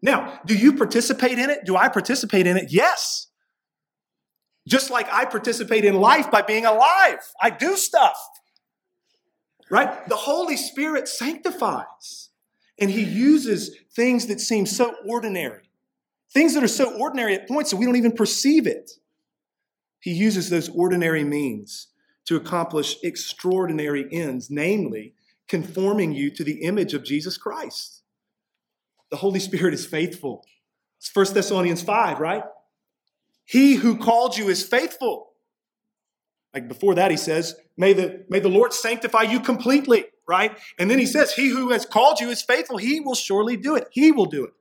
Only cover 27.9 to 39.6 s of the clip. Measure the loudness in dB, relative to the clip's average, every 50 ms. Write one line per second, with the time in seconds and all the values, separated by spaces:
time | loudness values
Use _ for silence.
27.9 | -20 _ _ _ _ _ _ _ _ _ _ _ _ _ _ _ _ _ _ _
28.9 | _ _ _ _ -12 -4 -2 -2 -2 -2 -4 -4 -4 -4 -4 -4 -4 -6 -10 -8
29.9 | -6 -6 -6 -6 -8 -10 -12 -12 -12 -12 _ _ _ _ _ _ _ _ _ _
30.9 | _ _ -18 -6 0 0 0 2 2 -2 -2 0 -2 0 0 0 -2 -4 -4 -2
31.9 | 0 0 0 0 -2 -4 -4 -4 -4 -6 -6 -12 -16 _ _ _ _ _ _ _
32.9 | _ _ _ _ _ _ _ _ _ _ _ 0 4 6 6 6 6 6 4 2
33.9 | 0 2 2 2 4 4 4 2 -2 -2 -2 -2 -2 -2 -2 -2 -2 -2 -2 -2
34.9 | -8 -6 -4 -4 -4 -4 -10 _ _ _ _ _ _ _ _ _ _ _ _ _
35.9 | _ _ _ _ _ _ _ _ _ _ _ _ _ -14 -12 -12 -12 -2 0 2
36.9 | 2 4 2 2 2 -2 -2 -2 -2 -2 -2 -4 -8 -14 _ _ _ 0 4 4
37.9 | 4 4 2 -2 -4 -10 -12 _ -2 0 2 4 6 6 4 4 2 -2 -2 -2
38.9 | -4 -2 -4 0 2 2 2 2 0 -2 0 -2 -2 -2